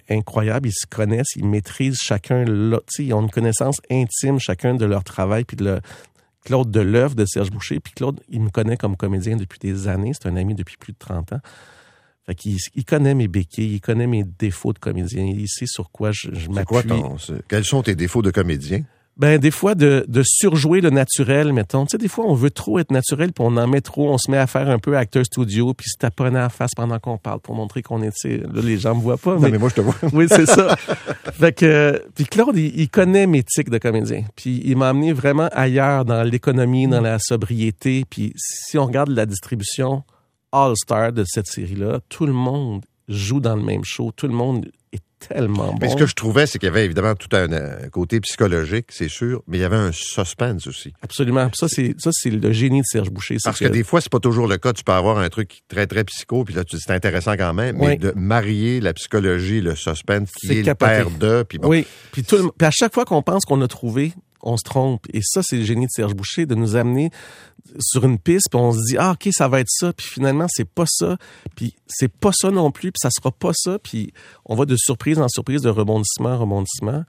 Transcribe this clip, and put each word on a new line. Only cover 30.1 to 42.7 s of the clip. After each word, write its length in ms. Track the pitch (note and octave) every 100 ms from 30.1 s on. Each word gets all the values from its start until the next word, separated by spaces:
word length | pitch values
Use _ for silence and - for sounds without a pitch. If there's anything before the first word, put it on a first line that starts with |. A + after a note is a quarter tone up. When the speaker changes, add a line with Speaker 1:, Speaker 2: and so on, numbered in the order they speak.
Speaker 1:
Oui, 140 | D3 E3
c'est 180 | F#3 D#3
ça. 300 | F#3+ F#3+ -
Speaker 2:
<laughs> 560 | - - - - -
Speaker 1:
Fait 200 | - E3
que, 500 | - D#3+ D3+ D3 C#3+ -
puis 100 | - C#3+
Claude, 300 | G3+ A#3+ G3
il, 220 | D#3 B2+
il 80 | D3+
connaît 380 | - F#3 G3 F#3+
mes 160 | D3+
tics 260 | - - G#2+
de 80 | A2+
comédien, 460 | A#2+ A2 A2 A2 G#2+ -
puis 260 | B2+ B2
il 120 | - C3
m'a 140 | C3
amené 220 | C3+ D#3+
vraiment 360 | C#3 C#3 C#3+ E3+
ailleurs, 520 | C3 C3 C3 C3+ C#3
dans 180 | A#2+ A2+
l'économie, 640 | A#2 A#2+ - B2+ B2 B2+ C3
dans 140 | B2
la 180 | A2+ A2
sobriété, 880 | - A#2 G#2 A#2 A2 - C3+ C3 C3
puis 240 | - G#2+ -
si 420 | - - - D3+
on 80 | C3
regarde 220 | C3+ C#3+
la 160 | A#2+ G#2+
distribution 760 | F#2+ - A2+ G2+ - C3 C#3 - _ _ _ _
all-star 600 | C3+ C3+ A2 - A2 A#2
de 120 | A#2+ F#2+
cette 200 | - G2+
série-là, 540 | - F#2+ G2 G2+ A#2+ -
tout 180 | - D3+
le 60 |
monde 520 | B2+ B2+ C#3+ C3